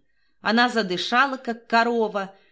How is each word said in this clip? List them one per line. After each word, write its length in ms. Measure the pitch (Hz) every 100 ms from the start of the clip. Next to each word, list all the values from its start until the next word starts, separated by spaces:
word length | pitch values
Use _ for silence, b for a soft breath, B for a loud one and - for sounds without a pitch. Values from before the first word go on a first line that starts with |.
| _ _ _ _
Она 280 | - 226 247
задышала, 680 | 220 190 175 - 240 277 262
как 280 | 233 233 -
корова, 680 | 226 233 233 214 202 190 B B